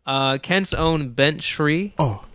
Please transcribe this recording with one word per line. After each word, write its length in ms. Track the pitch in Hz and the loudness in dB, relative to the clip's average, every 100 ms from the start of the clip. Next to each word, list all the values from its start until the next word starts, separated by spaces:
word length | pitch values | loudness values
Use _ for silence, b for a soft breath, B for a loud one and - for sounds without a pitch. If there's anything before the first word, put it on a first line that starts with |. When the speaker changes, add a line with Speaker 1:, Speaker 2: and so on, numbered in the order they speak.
| - | -4
Speaker 1:
Uh, 320 | 135 135 135 | 0 0 0
Kent's 340 | - 185 190 | 0 0 0
own 380 | 151 160 160 139 | 0 0 0 0
Bent 320 | 117 143 156 | 2 2 2
Tree. 500 | - - 151 160 202 - | -4 -2 0 0 -2 0
Speaker 2:
Oh. 260 | 135 101 - | 0 -2 -10